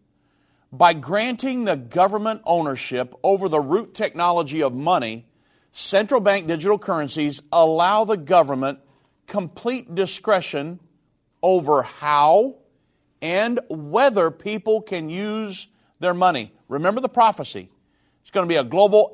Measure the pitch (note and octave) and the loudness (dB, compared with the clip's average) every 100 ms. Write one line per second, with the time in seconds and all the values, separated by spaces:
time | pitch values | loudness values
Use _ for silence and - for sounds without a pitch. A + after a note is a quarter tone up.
0 | _ _ _ _ _ _ _ C3 F3 E3 | _ _ _ _ _ _ _ 2 2 2
1 | C3 G3+ A#3+ A#3+ C4 B3+ A3 D3+ A#2+ E3 | -2 -2 -2 -4 -6 -4 -2 -4 -2 0
2 | F#3+ G#3 G#3+ A3 - E3+ D#3 C3 - B2 | 2 0 -4 -6 -2 -2 -2 -6 -6 -6
3 | B2 - F3+ G3 F#3+ D#3 C3+ F#3 G3+ - | -6 -4 0 0 0 0 0 -2 -2 -6
4 | G3+ D3+ F3 F3 D3+ D#3 C#3+ B2 D3+ F3+ | -6 -2 0 0 -2 -2 -2 -2 0 0
5 | A#2 A2+ A#2 _ _ _ _ - - D4 | -2 -10 -16 _ _ _ _ -12 -2 0
6 | D#4 C4+ F#3+ G3 D#3+ E3 F3 G#3 - E3+ | 2 2 2 0 0 -2 0 0 0 -4
7 | D3 D#3+ D3 C#3+ - E3+ D#3+ D#3+ F3 G#3+ | -4 -4 -4 -4 -2 4 4 4 2 2
8 | G#3+ G#3+ C#3+ F3+ D3 C3+ C3+ C#3 _ _ | 0 -2 2 4 4 0 -4 -6 _ _
9 | _ _ - G#3 F3 - A#3 B3+ D3+ E3+ | _ _ -10 -8 -8 -8 -6 -6 -8 -4
10 | F#3+ - - G3 - D3 D3 F3 _ _ | -4 -4 0 0 0 -8 -8 -12 _ _
11 | _ _ _ - F3 F#3 D3 D3 B2 - | _ _ _ -4 0 2 4 2 0 -6
12 | D3 D3 D3 F3+ C4 C4 _ _ _ _ | 0 4 6 4 2 -4 _ _ _ _
13 | _ - D#3+ F3+ A3+ A#3+ - D#3+ D3 F#3 | _ -10 -4 -2 0 -4 -6 -10 -2 2
14 | C#4 G3+ E3 D#3+ G3+ G#3+ A3 G#3+ G#3+ F3+ | 2 4 0 -2 -8 -6 -2 -2 -2 -8
15 | D#3 F3 G#3 G#3+ G#3+ F#3 - _ _ - | -6 -6 -6 -6 -8 -12 -18 _ _ -6
16 | F3 F3+ F#3 D3 G2+ _ - C#3 F3 A3 | -2 2 2 0 -6 _ -8 -2 -2 0
17 | C4 B3 A3+ G3+ C#3 G2+ F#2 _ _ _ | -2 2 2 2 -8 -12 -14 _ _ _
18 | _ _ _ G3 F3 E3 B2 E3 G3+ G#3 | _ _ _ -2 0 0 0 2 4 4
19 | - | 4